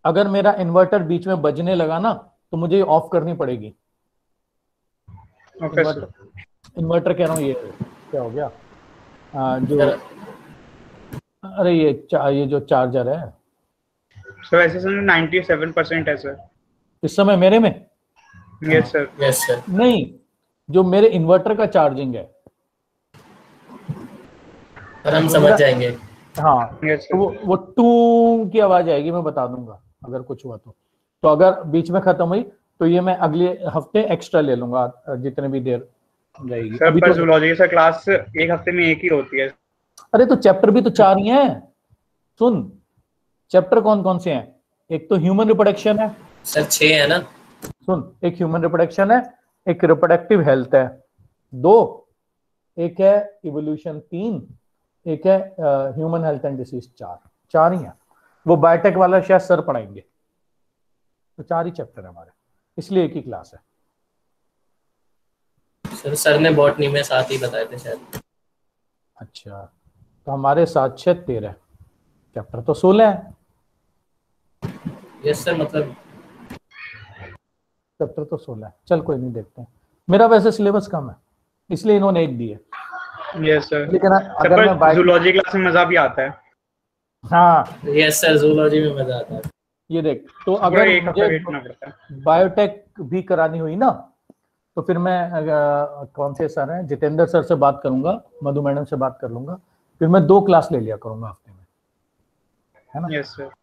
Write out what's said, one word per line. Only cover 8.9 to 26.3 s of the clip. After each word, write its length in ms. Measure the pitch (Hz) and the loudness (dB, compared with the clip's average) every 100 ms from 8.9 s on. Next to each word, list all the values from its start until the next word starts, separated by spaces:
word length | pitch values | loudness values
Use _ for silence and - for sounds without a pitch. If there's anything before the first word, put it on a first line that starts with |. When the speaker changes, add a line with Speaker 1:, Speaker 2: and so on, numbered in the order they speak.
| - - - _ 143 | -20 -20 -20 _ -6
Speaker 1:
आ, 240 | 131 131 | -4 -4
जो, 380 | 127 147 143 - - - - - - - - - - - - - _ _ 190 | -2 0 0 0 -10 -20 -20 -20 -20 -20 -20 -20 -20 -20 -18 -18 _ _ -12
अरे 220 | 190 180 | -2 2
ये 360 | 170 151 143 - | 2 2 -2 -4
चा-, 200 | 156 139 | -2 0
ये 140 | 139 139 | 0 -2
जो 140 | 143 | -4
charger 500 | 139 135 127 127 120 | 0 0 0 -2 -4
है। 240 | 156 131 _ _ _ _ _ _ _ _ - - - | -6 -8 _ _ _ _ _ _ _ _ -20 -20 -20
Speaker 2:
सर, 160 | - 170 | 0 2
वैसे 220 | 170 180 | 2 0
सर, 100 | 190 | -4
नाइंटी 520 | 202 196 170 160 180 | -2 0 0 0 -2
सेवन 300 | 180 156 160 | -2 -2 -2
परसेंट 380 | 160 160 165 151 | -4 -4 -4 -4
है, 80 | 143 | -6
sir। 320 | 143 139 - _ _ _ _ _ | -8 -16 -20 _ _ _ _ _
Speaker 1:
इस 120 | 156 - | -6 0
समय 220 | 196 190 | 2 4
मेरे 220 | 185 220 | 6 6
में? 260 | 214 - _ _ _ _ _ - _ - | 2 -2 _ _ _ _ _ -20 _ -10
Speaker 2:
यस, 280 | 156 156 156 | 0 0 2
sir। 200 | 156 139 - | -4 -6 -2
Speaker 3:
यस, 140 | 139 127 | -2 -2
sir। 280 | - 120 - | -4 -6 -4
Speaker 1:
नहीं, 500 | 185 247 214 - - _ _ _ _ - | 0 2 2 -4 -14 _ _ _ _ -2
जो 140 | 170 | 0
मेरे 240 | 185 196 220 | 2 4 4
inverter 480 | 185 160 185 202 214 | 2 2 2 2 -2
का 100 | 208 | 0
चार्जिंग 500 | 190 151 131 135 117 | 2 2 0 -8 -8
है। 200 | 85 _ _ _ _ _ _ _ _ _ _ _ _ _ _ - - - - - - - - - _ - - - | -14 _ _ _ _ _ _ _ _ _ _ _ _ _ _ -20 -16 -16 -16 -20 -20 -20 -20 -20 _ -20 -20 -8
Speaker 3:
सर, 120 | 151 156 | -2 0
हम 120 | 160 | 2
समझ 320 | - 147 135 | 4 4 6
जाएंगे। 280 | 139 123 123 120 - - _ | 4 2 -4 -8 -18 -20 _